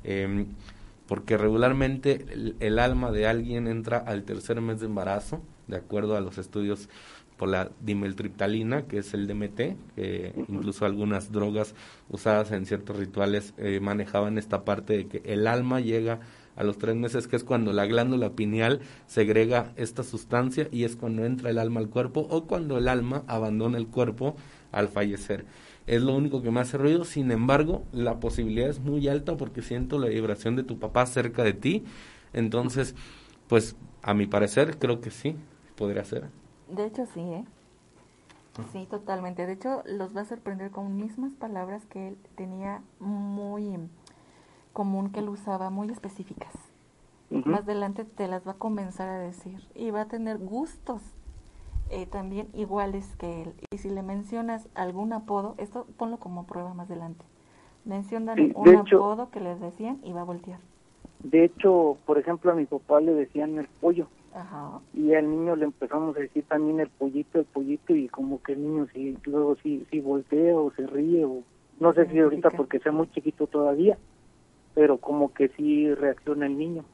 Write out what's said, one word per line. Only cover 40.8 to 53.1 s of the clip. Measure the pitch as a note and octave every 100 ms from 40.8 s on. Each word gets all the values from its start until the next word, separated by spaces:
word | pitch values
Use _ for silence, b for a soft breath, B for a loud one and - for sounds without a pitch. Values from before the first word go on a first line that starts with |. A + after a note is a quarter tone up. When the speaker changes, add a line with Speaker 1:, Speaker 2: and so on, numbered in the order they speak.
| G3 G3
Speaker 3:
mismas | G#3+ G#3+ C4+
palabras | C4+ A3+ G3 F#3 G#3 G#3+
que | - F#3+
él | G3 - -
tenía | F#3 F#3 G3 G3+ - _
muy | G3+ G#3 G3+ G3+ G3+ G#3 G#3 F#3 E3 E3 b b b b b b b
común, | - G3 F#3+ G3
que | G#3
él | G#3
usaba, | G3+ G#3 F#3+ F#3
muy | F#3+ G#3
específicas. | A#3 G3 G3 G3 - - - - _ _ _ _ _ _
Speaker 2:
Ujú. | D3 C#3
Speaker 3:
Más | F#3+
adelante | G#3 G#3 G3+ G3
te | A3 - F#3+
las | F#3 F3+
va |
a | F#3+
comenzar | A3+ G#3 F#3+ F#3 F#3
a | F#3
decir | F3 F3+ F#3+ F#3+ -
y | - A3+
va | G#3+
a | G#3+
tener | A#3 A3 G#3+
gustos, | F#3 A3+ D#4 - - A3+ - - - - B B B B -
eh, | G3 F#3
también | G3+ F#3+ G3 G#3
iguales | - G3+ G3+ G3+ G3 G3